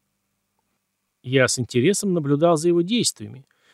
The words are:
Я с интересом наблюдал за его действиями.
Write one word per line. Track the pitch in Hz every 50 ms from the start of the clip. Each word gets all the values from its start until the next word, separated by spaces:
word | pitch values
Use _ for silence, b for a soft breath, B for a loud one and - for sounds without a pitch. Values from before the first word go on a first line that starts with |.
| _ _ _ _ _ _ _ _ _ _ _ _ _ _ _ _ _ _ _ _ _ _ _ _ -
Я | 127 131 135 127 117
с | - -
интересом | 120 - - 123 120 170 202 - - 202 180
наблюдал | 175 147 139 143 143 160 170 170
за | 151 156 175
его | 175 170
действиями. | 170 180 233 240 190 - - - 110 104 113 131 135 _ _ _ _ _